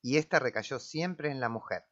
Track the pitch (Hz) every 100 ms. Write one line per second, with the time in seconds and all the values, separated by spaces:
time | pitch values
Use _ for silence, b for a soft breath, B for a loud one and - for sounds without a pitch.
0 | 123 143 151 160 127 110 110 131 - 151
1 | 175 170 147 135 120 113 - 90 -